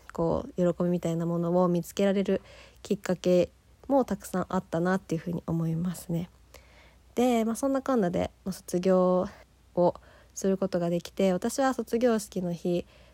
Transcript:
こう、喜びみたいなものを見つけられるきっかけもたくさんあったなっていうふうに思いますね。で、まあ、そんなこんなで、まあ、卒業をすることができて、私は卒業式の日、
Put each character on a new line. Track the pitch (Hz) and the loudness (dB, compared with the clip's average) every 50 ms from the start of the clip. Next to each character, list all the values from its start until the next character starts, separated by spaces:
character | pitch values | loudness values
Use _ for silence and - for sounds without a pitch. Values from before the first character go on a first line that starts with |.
| - - - | -20 -14 -6
こ | - 165 165 156 - - 277 - | -4 -2 0 0 -2 -4 -6 -2
う、 | - 180 175 165 | 0 0 0 2
喜 | - 180 | 0 0
び | 175 | 0
み | 175 175 | 0 0
た | - 165 | -2 -2
い | 165 | -2
な | 165 170 | -2 -2
も | 170 170 170 | -2 -2 -2
の | 170 170 175 180 | -2 0 2 2
を | 185 | 4
見 | 180 175 175 170 | 4 2 0 -2
つ | - - | -4 -2
け | - 196 | 0 0
ら | 202 190 | 2 2
れ | 202 196 | 0 0
る | 196 190 - - - - - - - - - - | 0 -2 -2 -4 -10 -18 -20 -20 -20 -20 -20 -6
き | - 208 | -6 -6
っ | - | -4
か | - - 180 | -2 -4 -4
け | - - 180 180 180 170 - - _ _ _ - _ - - | 0 2 4 4 4 4 2 -2 _ _ _ -20 _ -4 0
も | 269 269 240 | 2 2 2
た | - 196 | 2 -2
く | 202 - | -6 -6
さ | - - 185 | -6 -4 -4
ん | - - | -4 -2
あ | - 190 | -4 -4
っ | - - | -4 -2
た | - 165 | -2 -2
な | 170 180 185 | 0 0 0
っ | 196 | -2
て | - - 160 | -2 -4 -4
い | 165 | -4
う | |
ふ | - 175 | -4 -6
う | 170 | -8
に | - - | -6 -6
思 | - 165 165 160 | -4 -4 -2 -2
い | 165 165 | -2 -2
ま | 160 175 185 165 | -2 -2 -4 -6
す | - - - | -8 -8 -6
ね。 | 165 165 180 - - _ - _ - - - - - - - - _ _ _ _ - | -6 -6 -6 -8 -12 _ -20 _ -20 -20 -20 -20 -20 -20 -20 -20 _ _ _ _ -2
で、 | - 240 254 240 226 220 | 0 2 2 2 2 0
ま | 226 226 | 0 -2
あ、 | |
そ | - - 269 | -2 -2 -2
ん | 269 | -2
な | 269 262 | -2 0
こ | - 262 | 0 0
ん | 233 | 2
な | 190 175 | 2 0
で、 | 180 175 180 - - _ _ | 0 0 -2 -2 -6 _ _
ま | 196 | -10
あ、 | 180 | -10
卒 | - - - - 180 | -10 -8 -4 -4 0
業 | 180 190 185 185 180 180 180 180 190 202 - - - _ _ _ _ _ _ | 2 4 4 4 4 4 4 2 0 -2 -6 -14 -20 _ _ _ _ _ _
を | 180 175 175 - - - - - - - _ _ | 2 2 2 2 0 -8 -20 -20 -20 -20 _ _
す | - - | -4 -2
る | 196 190 | -2 0
こ | 185 196 190 | 0 -2 -2
と | - 175 | -2 -2
が | 175 170 | -2 0
で | 175 175 | -2 -2
き | - - | -4 -6
て、 | - - 196 190 180 | -4 0 2 2 2
私 | 185 - 233 - - | 0 -2 -2 -2 0
は | 269 262 247 | 0 0 0
卒 | - 220 - - 233 | -2 -4 -4 -2 2
業 | 247 247 226 214 | 2 2 2 2
式 | 208 - - 190 180 | -2 -4 -6 -6 -4
の | 175 175 | -4 -4
日、 | 160 - 185 175 175 - - - - - - | -4 -2 -2 0 0 -2 -6 -14 -20 -20 -20